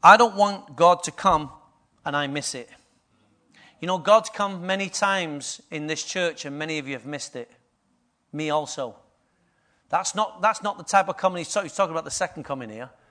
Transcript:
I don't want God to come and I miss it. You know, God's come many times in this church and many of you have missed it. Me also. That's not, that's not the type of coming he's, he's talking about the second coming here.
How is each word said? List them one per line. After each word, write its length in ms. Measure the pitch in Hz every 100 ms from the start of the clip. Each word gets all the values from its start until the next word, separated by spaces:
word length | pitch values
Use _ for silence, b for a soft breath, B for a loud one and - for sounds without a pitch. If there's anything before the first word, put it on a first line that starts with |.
I 160 | 165 214
don't 160 | 233
want 420 | 196 202 196 - 131
God 280 | 170 175
to 80 | -
come 380 | - 196 160 147 - _ _ _ _
and 100 | -
I 120 | 147 143
miss 280 | 143 139
it. 140 | 131 120 - _ _ _ _ _ _ _ b b b
You 60 | 170
know, 120 | 185
God's 300 | 156 214 220
come 380 | - 202 190 180
many 240 | 190 196
times 720 | - 202 196 170 147 131 - _
in 160 | 160 151
this 160 | 156
church 400 | - 190 175 151
and 140 | 151 143
many 200 | 156 156
of 80 | 135
you 80 |
have 120 | 135 120
missed 280 | 147 -
it. 160 | 131 120 _ _ _ _ _ _ _ _
Me 180 | 147 156
also. 460 | 151 147 - 127 104 _ _ _ _ _ _ _ _ _
That's 240 | 165 190
not, 260 | 190 214 170
that's 220 | 202 214
not 160 | 208 202
the 60 |
type 240 | 170 196 185
of 80 | -
coming 280 | 190 180
he's, 100 | 160
he's 200 | 208 180
talking 180 | - 190
about 120 | 160
the 60 | 156
second 340 | - 180 -
coming 260 | 139 135 117
here. 200 | 107 127 _ b